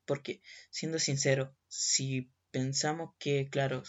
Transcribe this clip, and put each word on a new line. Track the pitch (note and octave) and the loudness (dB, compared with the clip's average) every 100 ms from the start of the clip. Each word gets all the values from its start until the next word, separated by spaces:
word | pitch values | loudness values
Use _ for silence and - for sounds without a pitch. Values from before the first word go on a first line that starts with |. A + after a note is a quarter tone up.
porque, | - C#3+ - - - - - | -4 -4 -2 -10 -10 -20 -12
siendo | - D#3+ D#3+ | -6 -4 0
sincero, | D#3 C#3 C#3+ C3+ C3+ - _ | 0 2 4 4 2 -6 _
si | - - - C3+ C3 B2+ _ _ | -4 0 2 2 -2 -4 _ _
pensamos | C3 C3 C#3 D#3 D#3+ E3 _ | -2 0 0 0 -2 -6 _
que, | D3 C#3+ C#3 | 0 0 0
claro, | C#3+ C#3 C3 | 0 0 0